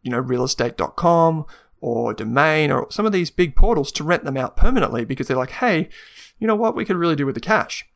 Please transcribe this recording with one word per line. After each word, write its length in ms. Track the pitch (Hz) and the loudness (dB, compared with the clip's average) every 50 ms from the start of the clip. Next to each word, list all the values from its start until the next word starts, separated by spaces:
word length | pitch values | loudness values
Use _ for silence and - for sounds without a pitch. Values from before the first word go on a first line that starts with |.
| _ | _
you 80 | 127 | -4
know, 120 | 123 120 131 | -4 -4 -2
realestate 540 | 127 127 123 123 131 - - 120 120 - | -2 -2 -2 -2 -2 -2 -2 -4 -4 -2
dot 200 | - 87 - - | -4 -6 -4 -4
com 500 | - - 170 170 170 165 165 165 160 151 - - - _ _ _ _ | -2 2 2 4 4 4 2 2 0 -6 -10 -16 -20 _ _ _ _
or 340 | - 120 117 117 117 117 107 | -6 -4 -4 -4 -4 -4 -6
Domain 560 | - 107 110 117 135 147 156 156 156 151 147 | -6 -6 -2 0 2 2 2 2 2 2 0
or 160 | 139 127 120 - | 0 -2 -4 -6
some 160 | - - 208 | -6 -4 -4
of 60 | 220 202 | -2 0
these 180 | 185 175 156 | -2 -4 -4
big 260 | _ - 175 165 - | _ -2 -2 2 6
portals 340 | - - 214 233 160 139 - | 6 6 6 6 0 -2 -2
to 140 | - - 147 | -6 -6 -2
rent 200 | 156 180 - - | 0 0 0 0
them 120 | 151 135 | -4 -4
out 200 | 135 127 - - | -4 -6 -4 4
permanently 480 | - - 214 254 262 190 - - 117 117 | 6 6 6 6 4 2 2 0 -4 -4
because 220 | 117 131 - 135 | -4 -6 -6 -4
they're 100 | - 135 | -2 -2
like, 140 | 127 127 127 | -2 -2 -4
"Hey, 380 | - - - 247 196 156 185 - - - - - - - - - _ _ | -4 -2 0 0 0 0 -2 -4 -8 -20 -20 -20 -20 -20 -20 -20 _ _
you 80 | 214 | -2
know 80 | 220 220 | -2 0
what? 220 | 208 220 220 - | 0 0 -2 -2
We 80 | - 214 | -2 -4
could 120 | - 185 | -2 -2
really 200 | 180 170 170 160 | 0 0 0 0
do 100 | 139 143 | 0 -2
with 80 | 135 135 | -4 -4
the 60 | - | -6
cash." 480 | - - - 170 - - - - - _ _ | -4 -2 -2 -2 -2 -4 -10 -14 -14 _ _